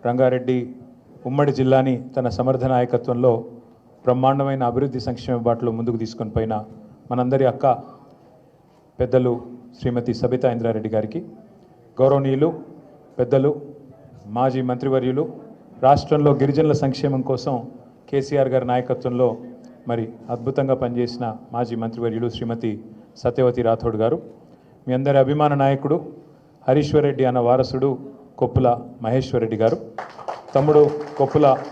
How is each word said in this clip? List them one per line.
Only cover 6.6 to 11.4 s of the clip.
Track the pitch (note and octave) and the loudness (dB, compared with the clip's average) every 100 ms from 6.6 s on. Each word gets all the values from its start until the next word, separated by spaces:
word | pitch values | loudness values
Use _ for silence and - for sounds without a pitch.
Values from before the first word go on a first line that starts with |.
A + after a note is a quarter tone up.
| G#2+ - - - - | -8 -20 -20 -20 -6
మనందరి | B2 B2+ C3+ C3 | -2 0 2 2
అక్క | - C#3 C#3+ - - - - - - _ _ _ _ _ - | 2 0 0 -4 -20 -20 -20 -20 -20 _ _ _ _ _ -6
పెద్దలు | B2+ C3 B2+ A#2+ - - - - | 0 2 2 -2 -6 -18 -20 -8
శ్రీమతి | B2+ A#2+ A#2+ | -4 -4 -4
సబితా | A#2 B2 B2+ B2+ | -2 -2 0 0
ఇంద్రారెడ్డి | A#2 A#2 A2 A2 | 0 -2 -2 -2
గారికి, | A2 G#2+ E3+ - - | -4 -4 -8 -12 -20